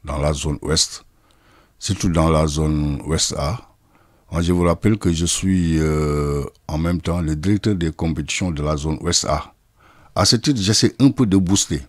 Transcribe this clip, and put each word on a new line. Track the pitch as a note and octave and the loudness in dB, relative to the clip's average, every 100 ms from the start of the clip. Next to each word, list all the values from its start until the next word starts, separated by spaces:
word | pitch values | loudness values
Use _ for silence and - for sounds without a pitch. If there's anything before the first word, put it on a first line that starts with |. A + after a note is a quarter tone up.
dans | - C#2 | -6 -2
la | D2 | -2
zone | D2+ D2+ C#2+ | 0 -4 -4
ouest, | - D#2+ - - - _ _ _ _ _ _ _ | -2 -2 -2 -14 -20 _ _ _ _ _ _ _
surtout | - F#2 F#2+ | -6 -2 0
dans | E2 E2 | 2 2
la | D#2 D#2 | 2 2
zone | D2 D#2 D2+ D2 C#2 - | 0 0 0 -2 -4 -4
ouest | D#2+ - C#2+ | -2 -2 -2
A. | C#2+ A#2+ - _ _ _ _ _ _ | -4 -6 -10 _ _ _ _ _ _
Moi, | D#2+ | -2
je | F2 | 0
vous | F2+ | 2
rappelle | F2 E2 G#2 A2 | 2 2 2 2
que | F2+ | 0
je | D#2+ E2 | 0 0
suis, | - F#2+ F#2+ E2+ D#2+ | 0 0 2 2 2
euh, | D#2 D#2 D2+ D2 D2 C#2+ C2+ _ - | 2 0 0 0 -2 -2 -6 _ -8
en | D#2 | -4
même | E2 F2 | -2 -2
temps | - E2+ | -2 -2
le | D#2+ D2+ | -2 -2
directeur | E2+ G#2 A2 G2 | 0 0 0 0
des | D#2+ | -2
compétitions | - E2+ D2+ D2 - F2+ | -2 -4 -4 -6 -4 -4
de | D2 | -2
la | D2 D2+ | -2 -2
zone | D2+ D#2 | -2 -4
ouest | E2+ F2 - | -2 -2 0
A. | D2 - _ _ _ - - - - | -4 -6 _ _ _ -20 -20 -8 0
À | |
ce | - | 2
titre, | A#2+ D3+ C3 | 2 2 0
j'essaie | F#2+ G#2+ A#2 - | 2 2 2 4
un | C3+ | 2
peu | - A#2 | 4 4
de | G2 | 4
booster. | F2+ G2+ - D2 | 4 0 0 -4